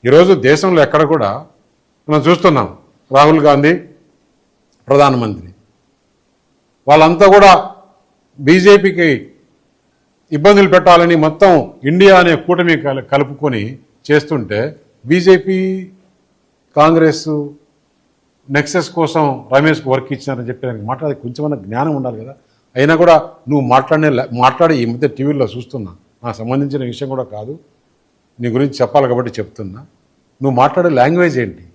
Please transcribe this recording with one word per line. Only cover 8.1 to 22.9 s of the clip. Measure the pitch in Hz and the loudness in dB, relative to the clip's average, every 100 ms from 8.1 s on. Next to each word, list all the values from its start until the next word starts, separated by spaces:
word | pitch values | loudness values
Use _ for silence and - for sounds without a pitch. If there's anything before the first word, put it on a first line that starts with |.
| _ _ _ | _ _ _
బీజేపీకి | 139 180 185 202 190 175 165 123 - _ _ _ _ _ _ _ _ _ _ | 0 2 6 4 4 -2 -2 -2 -8 _ _ _ _ _ _ _ _ _ _
ఇబ్బందులు | 151 170 202 196 | 0 2 4 4
పెట్టాలని | 185 180 170 170 170 | 4 4 4 4 2
మొత్తం | 156 160 202 165 120 - | 0 2 2 2 0 -8
ఇండియా | 135 175 196 185 | -4 2 6 6
అనే | 175 156 | 4 -2
కూటమి | - 175 170 151 | -2 -2 0 -2
కల-, | 143 135 | -4 -8
కలుపుకొని | 113 139 139 143 147 117 104 135 _ _ - | -4 -2 -2 -4 -6 -6 -10 -14 _ _ -2
చేస్తుంటే | 147 147 151 95 104 135 151 _ _ 120 | -2 0 -8 -6 -6 -6 -10 _ _ -4
బీజేపీ, | 175 175 185 190 190 190 190 185 _ _ _ _ _ _ _ _ - | 0 2 2 2 -4 -4 -6 -12 _ _ _ _ _ _ _ _ 0
కాంగ్రెస్ | 156 165 160 156 156 151 143 143 _ _ _ _ _ _ _ _ _ | 2 2 0 -2 -8 -8 -8 -16 _ _ _ _ _ _ _ _ _
నెక్సస్ | 139 147 180 156 | -4 -2 -6 -6
కోసం | - 165 165 147 131 - 135 | -4 -2 -2 -2 -4 -2 0
రమేష్కు | 151 156 131 | 0 -2 -4
వర్క్ | 131 127 | -6 -4
ఇచ్చినారని | 135 - 127 120 | -12 -10 -10 -10
చెప్పి | 127 127 | -10 -10
దానికి | 113 104 | -10 -10
మాట్లాడే | 131 156 | -8 -8
కొంచెమన్నా | 139 123 123 151 139 | -8 -12 -10 -8 -8
జ్ఞానం | 95 117 151 147 | -10 -6 -4 -4
ఉండాలి | 127 113 | -8 -12
కదా. | 117 135 _ _ _ 127 | -18 -20 _ _ _ -2
అయినా | 143 | 0